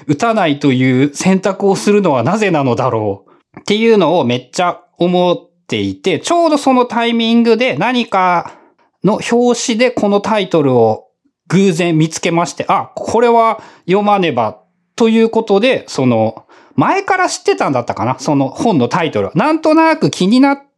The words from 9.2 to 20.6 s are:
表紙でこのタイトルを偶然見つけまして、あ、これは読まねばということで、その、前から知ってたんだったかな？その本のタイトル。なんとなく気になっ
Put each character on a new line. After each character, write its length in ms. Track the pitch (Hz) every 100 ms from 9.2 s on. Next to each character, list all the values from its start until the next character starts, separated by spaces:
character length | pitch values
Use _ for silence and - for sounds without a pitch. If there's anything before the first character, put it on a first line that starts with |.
| -
表 280 | 233 240 233
紙 200 | - 220
で 100 | 247
こ 200 | 247 208
の 120 | 202
タ 160 | 202 214
イ 140 | 190
ト 100 | 165
ル 140 | 139 123
を 320 | 113 92 - _ _ _ -
偶 260 | 175 196
然 240 | 165 175 156
見 100 | 160
つ 100 | -
け 100 | 180
ま 160 | 170 175
し 80 |
て、 120 | - -
あ、 240 | 180 -
こ 260 | - - 220
れ 100 | 240
は 340 | 233 226 - - - -
読 160 | 190
ま 160 | 208 202
ね 120 | 170
ば 300 | 120 107 - _ _ _ -
と 140 | 226
い 100 | 226
う 80 | 226
こ 100 | 226
と 180 | 220 196
で、 260 | 254 233 -
そ 180 | - 127
の、 400 | 113 110 - _ - _ -
前 260 | 190 381
か 160 | 403 370
ら 120 | 359
知 120 | -
っ 20 | -
て 100 | 392
た 120 | 180
ん 60 |
だ 60 | 127
っ 60 | 120
た 100 | -
か 100 | 117
な？ 140 | 127
そ 160 | - 139
の 140 | 131
本 280 | - 233 165
の 100 | 120
タ 180 | 185 165
イ 60 |
ト 120 | 104
ル。 80 | 98
な 200 | 165 285
ん 60 | 320
と 140 | 320
な 240 | 320 320 311
く 140 | 147
気 160 | - 180
に 120 | 254
な 120 | 277
っ 80 | 277